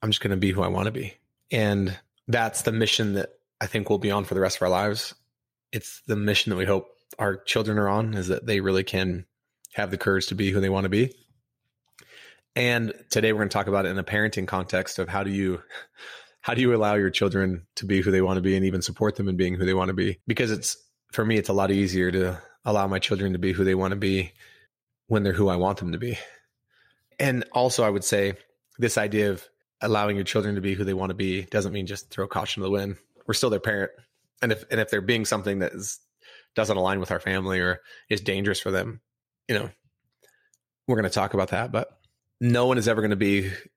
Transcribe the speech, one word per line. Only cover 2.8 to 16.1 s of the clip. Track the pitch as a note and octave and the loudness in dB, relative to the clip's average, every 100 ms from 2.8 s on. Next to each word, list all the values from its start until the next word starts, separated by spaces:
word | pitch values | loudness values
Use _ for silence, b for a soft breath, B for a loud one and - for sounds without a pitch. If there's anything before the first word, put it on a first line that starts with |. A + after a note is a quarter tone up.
| A2 - G#2+ | 2 2 0
that | G2 - - _ - | -2 -4 -8 _ -8
I | G#2 | -4
think | A2 G2 | -4 0
we'll | G#2 | 0
be | G2+ | 2
on | G2+ F#2+ | 0 0
for | |
the | F#2+ | 0
rest | F#2 - | 0 2
of | |
our | F#2 | 0
lives. | F2+ G#2 G#2+ - - _ _ _ _ _ | 2 0 -2 -8 -14 _ _ _ _ _
It's | A2 - - - | -10 -10 -12 -4
the | G#2+ | -2
mission | G#2 G2+ - | 2 0 0
that | F#2 | 0
we | F#2+ | 2
hope | F#2+ - _ - - | 0 -2 _ -16 -4
our | G#2 F#2+ | -2 -2
children | - A2+ G#2+ G#2+ | -2 0 0 2
are | G2+ | 2
on, | G#2 A2+ | 2 0
is | G#2+ F2+ | -2 -2
that | F#2 A#2+ | -2 0
they | G2+ | 0
really | F#2+ F#2+ | 2 2
can | F#2+ F#2+ F#2 F2 F2+ _ _ _ - | 2 0 0 -2 -8 _ _ _ -10
have | - G2+ | -4 -4
the | F#2+ | -2
courage | - F#2+ - | 0 0 0
to | F#2 | -2
be | G2 | 0
who | G2 | 2
they | F#2+ | 0
wanna | F#2+ F#2+ | 0 0
be. | G2+ B2+ - _ _ _ _ _ _ _ _ B B B B _ - | 2 0 -2 _ _ _ _ _ _ _ _ B B B B _ 0
And | B2 A#2+ A2+ - - | 2 2 0 -6 -4
today | A2+ A2 | 2 4
we're | G#2+ | 4
gonna | G#2 | 2
talk | G#2 G2+ | 0 2
about | G2 F#2+ | 2 2
it | |
in | F#2+ | -2
a | |
parenting | E2+ G#2 G#2+ G#2 F#2 | 0 2 2 0 -4
context | F#2 F2+ F#2 F#2 - | -4 -2 -2 -2 -6
of | F2 | -4
how | G2+ | -4
do | G2 | -2
you, | G2 F#2+ F2 - B B B B | 0 0 -2 -8 B B B B